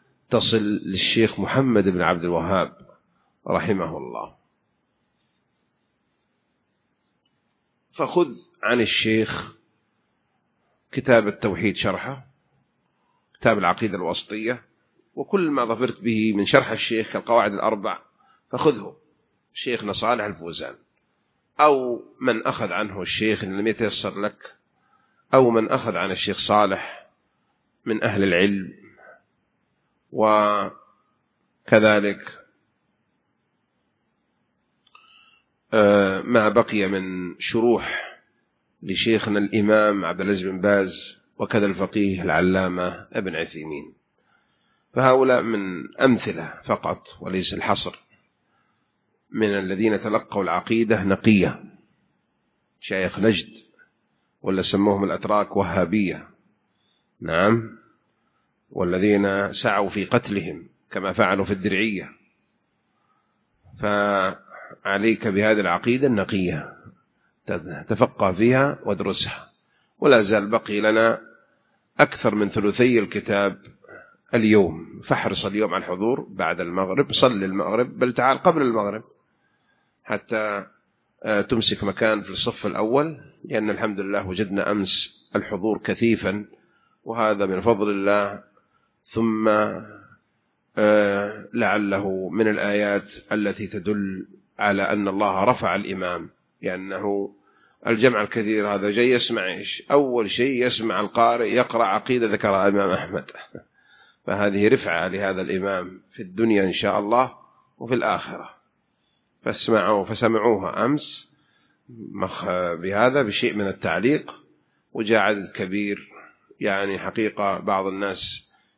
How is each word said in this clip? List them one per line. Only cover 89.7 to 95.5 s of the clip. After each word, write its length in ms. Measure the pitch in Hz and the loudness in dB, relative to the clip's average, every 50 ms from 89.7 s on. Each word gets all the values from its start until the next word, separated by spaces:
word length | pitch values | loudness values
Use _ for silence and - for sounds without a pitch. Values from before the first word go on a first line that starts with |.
| 95 90 107 - - - - _ - _ _ _ _ _ _ _ _ _ _ _ - | -4 -10 -14 -16 -20 -20 -20 _ -20 _ _ _ _ _ _ _ _ _ _ _ -2
آه، 680 | 110 107 107 107 104 104 101 101 101 101 104 107 107 95 - - | 2 4 6 6 6 4 4 0 -2 -2 -6 -8 -12 -16 -8 -4
لعله 760 | 120 110 95 101 107 101 101 98 98 101 98 95 95 95 87 | -2 0 0 0 0 0 0 -2 -2 -2 -4 -4 -4 -6 -4
من 180 | 82 107 110 | -2 0 0
الآيات 680 | 107 104 85 98 104 104 104 104 101 101 98 - - - - - - | 2 2 0 -2 0 0 0 0 0 0 -2 -4 -6 -20 -20 -10 -6
التي 360 | 107 107 104 101 92 - 104 | -4 -4 -2 -4 -4 -6 -10
تدل 600 | 90 - 101 82 104 104 101 98 98 95 92 - - - - _ _ _ - | -10 -8 -8 -4 -4 -4 -2 -4 -6 -6 -10 -12 -14 -18 -20 _ _ _ -2
على 240 | 104 104 98 98 98 | 0 2 2 2 0
أن 240 | - 104 104 101 | 0 0 0 0
الله 360 | 98 95 101 107 98 95 95 101 | -2 0 0 0 0 2 2 4
رفع 320 | 123 | 2